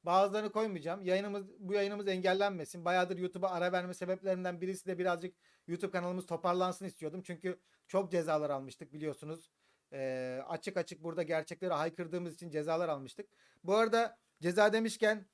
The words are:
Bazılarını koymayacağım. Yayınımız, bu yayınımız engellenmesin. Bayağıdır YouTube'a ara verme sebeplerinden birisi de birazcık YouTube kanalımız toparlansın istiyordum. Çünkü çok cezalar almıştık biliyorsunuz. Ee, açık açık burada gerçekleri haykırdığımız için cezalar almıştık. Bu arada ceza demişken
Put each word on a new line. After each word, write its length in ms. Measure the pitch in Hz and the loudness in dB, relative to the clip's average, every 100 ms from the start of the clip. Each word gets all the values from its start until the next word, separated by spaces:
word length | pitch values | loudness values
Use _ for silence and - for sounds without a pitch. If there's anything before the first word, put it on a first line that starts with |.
Bazılarını 500 | 170 185 202 214 214 | 6 6 6 2 0
koymayacağım. 500 | 214 220 180 147 190 | 0 -2 -2 -4 -4
Yayınımız, 440 | 180 190 202 202 196 - | 0 0 0 -6 -8 -12
bu 140 | 190 | 0
yayınımız 360 | 202 202 208 196 | 2 2 0 -2
engellenmesin. 760 | 185 185 190 202 185 143 175 | 2 2 4 2 0 -8 -4
Bayağıdır 340 | 170 180 180 175 | 2 2 2 0
YouTube'a 320 | 180 180 190 | -4 -2 -2
ara 220 | 180 180 | 2 2
verme 220 | 185 180 | 0 -2
sebeplerinden 640 | 175 180 190 190 185 180 175 | -6 -4 -2 0 0 -2 -4
birisi 260 | 180 190 190 | -4 -4 -6
de 120 | 175 | 0
birazcık 380 | 180 170 180 _ _ _ - | 0 0 -4 _ _ _ -8
YouTube 260 | 170 190 | -4 -2
kanalımız 340 | 185 175 180 180 | -2 -2 -4 -4
toparlansın 580 | 165 180 180 185 180 | 0 2 4 2 0
istiyordum. 380 | 190 - 156 180 | -8 -8 -8 -8
Çünkü 380 | 180 165 185 180 _ _ _ | -10 -6 -6 -6 _ _ _
çok 220 | 190 190 | 0 2
cezalar 400 | 175 160 151 147 | 0 2 2 2
almıştık 420 | 139 135 - 139 | -2 -4 -14 -14
biliyorsunuz. 580 | 151 156 135 151 165 _ _ _ _ _ | -6 -6 -6 -10 -12 _ _ _ _ _
Ee, 480 | 139 135 131 127 127 - | -6 -4 -2 -4 -6 -6
açık 300 | 165 - 185 | -6 -4 -4
açık 260 | 165 156 | -4 -6
burada 200 | 165 160 | -6 -4
gerçekleri 500 | 160 160 156 165 185 | 0 -2 -2 -6 0
haykırdığımız 600 | 156 160 165 165 175 175 | 0 0 -4 -6 -4 -6
için 160 | 156 170 | -10 -6
cezalar 380 | 151 151 160 170 | -4 0 0 0
almıştık. 420 | 143 131 - 208 _ _ _ | -2 -6 -14 -16 _ _ _
Bu 100 | 170 | 2
arada 440 | 208 226 226 233 - _ _ | 4 6 4 2 -4 _ _
ceza 320 | 170 180 208 | 0 6 6
demişken 540 | 220 226 - 214 214 190 | 6 0 2 2 2 -6